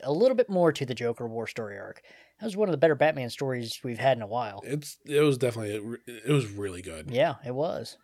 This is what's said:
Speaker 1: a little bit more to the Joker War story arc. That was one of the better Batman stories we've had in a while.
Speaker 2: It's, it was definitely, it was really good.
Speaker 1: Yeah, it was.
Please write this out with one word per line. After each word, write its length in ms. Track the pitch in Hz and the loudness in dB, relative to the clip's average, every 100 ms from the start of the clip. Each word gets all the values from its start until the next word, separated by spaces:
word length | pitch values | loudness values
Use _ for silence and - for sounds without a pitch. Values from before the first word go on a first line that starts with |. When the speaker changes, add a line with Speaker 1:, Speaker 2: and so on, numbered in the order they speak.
Speaker 1:
a 80 | - | -4
little 240 | 151 254 247 | 4 4 4
bit 120 | 240 | 2
more 220 | 190 170 | 4 4
to 140 | 143 131 | 4 -2
the 80 | |
Joker 320 | 120 120 117 120 | -2 -2 -2 -6
War 200 | 113 110 | -6 -6
story 280 | - 107 101 | -8 -8 -10
arc. 220 | - - - - _ _ | -12 -14 -20 -20 _ _
That 80 | 220 | -8
was 100 | 196 | 0
one 120 | 208 | 2
of 40 | |
the 60 | 147 | 4
better 160 | 165 | 4
Batman 360 | 139 151 147 123 | 6 4 4 -4
stories 500 | - 139 123 117 - | -4 -2 -2 -4 -6
we've 160 | 127 113 | -8 0
had 180 | 131 127 | 2 2
in 60 | |
a 40 | 101 | 0
while. 360 | 117 117 98 | -4 -4 -6
Speaker 2:
It's, 340 | 110 147 151 - | -6 -6 -8 -14
it 160 | - 143 | -2 2
was 180 | 151 131 | 4 4
definitely, 600 | 127 113 107 107 104 120 - | 0 0 -4 -4 -6 -10 -12
it 240 | 120 110 | -8 2
was 160 | 147 110 | 2 2
really 360 | 101 101 90 | -4 -6 -6
good. 280 | 90 80 78 | -10 -10 -4
Speaker 1:
Yeah, 240 | 120 151 - | 2 2 2
it 100 | 123 | -6
was. 420 | 127 151 69 - - | -4 -4 -4 -10 -14